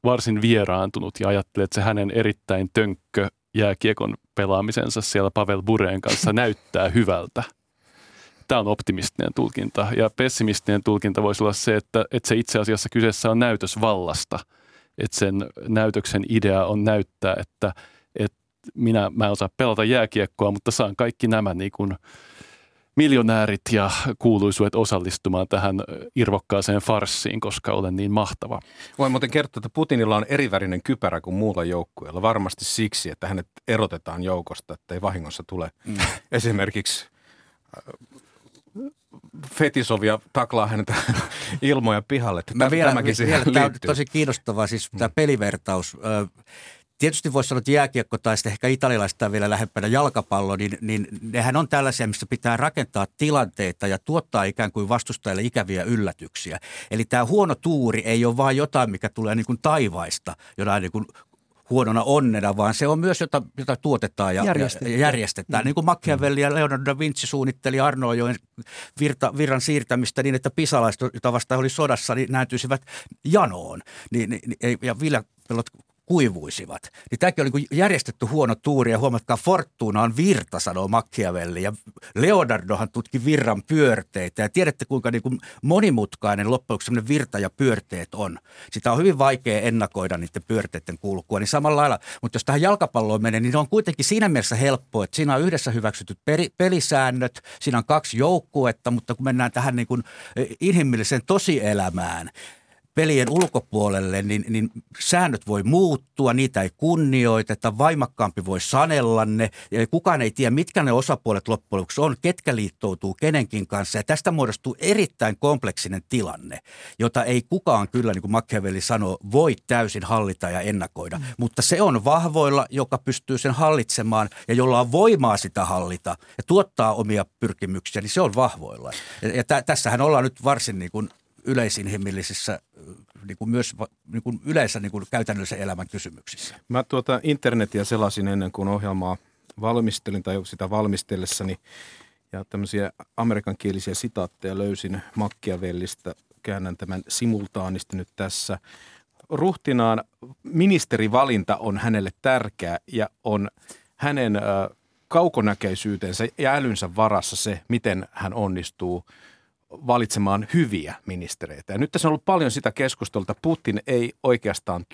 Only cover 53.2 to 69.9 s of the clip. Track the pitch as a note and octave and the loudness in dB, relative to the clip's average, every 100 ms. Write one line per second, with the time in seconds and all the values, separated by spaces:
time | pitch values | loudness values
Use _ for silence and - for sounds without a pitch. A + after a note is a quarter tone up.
53.2 | D3+ D3 G#2 - F#2+ F2 G2+ F#2+ - D#3+ | 0 0 0 -4 -6 -4 -4 -4 -2 -4
54.2 | - A2+ G2 - G#2+ G#2+ G2+ A#2 - - | -2 -2 -2 -2 -4 -4 -2 -2 -4 -8
55.2 | G#2+ F#2+ A#2 A#2+ F#2+ F#2+ F2+ A#2 G2 - | -6 -4 -2 -2 -2 -4 -2 0 -2 -6
56.2 | D#2+ - F2 D2+ - - - A2 A2+ B2 | -14 -12 -10 -12 -12 -18 -6 -4 0 0
57.2 | A#2 G#3 F#3 C3+ E3+ D#3 A#2 A2+ A2 A2+ | 2 2 2 0 0 2 2 0 0 2
58.2 | A#2 A#2+ C3+ C3+ D3 C#3+ A#2 F#2+ G#2+ - | 2 2 2 2 0 0 0 -2 -6 -4
59.2 | A2 A2 A2 A#2 D#3 D#3 A2 F2 E2 - | -2 -2 -2 -2 0 2 0 -2 -6 -8
60.2 | - E2 - - G2+ G2+ F2+ G#2+ G#2+ - | -10 -12 -16 -6 0 0 0 -6 -8 -14
61.2 | _ _ _ _ _ B2+ A2 A2+ A2 D3 | _ _ _ _ _ 2 4 2 4 4
62.2 | B2+ G#2+ G2+ G2+ G#2+ A2 D3 D#3 F3+ F3 | 4 2 0 2 0 2 0 2 0 0
63.2 | E3 C#3+ G#2+ - C3 B2 D3+ C#3 G#2 - | 0 -2 -4 -10 -4 -2 0 0 -2 -2
64.2 | G2 F#2 G3+ D3+ C3 - A#2+ A#2 D3 A#2 | 0 2 0 0 0 -2 -2 2 2 2
65.2 | G#2 - - A2+ C3 C#3+ E3 F3 - C#3 | -4 -6 -2 -2 0 0 0 0 0 0
66.2 | C#3+ C#3 C#3+ D3 C#3+ C3+ C3+ C#3 D#3 C#3 | 2 2 2 2 0 0 -2 -2 -2 -4
67.2 | - C#3+ C3 C3 C3+ C3+ C#3 C3 B2 A#2 | -4 -2 -2 -2 -2 2 0 0 0 0
68.2 | A#2+ A2+ _ - - - - - D3 C3+ | 0 -2 _ -20 -18 -18 -18 -2 -2 0
69.2 | C3+ C#3+ D3 C3 C#3+ D3 B2 | -2 0 0 0 0 -2 0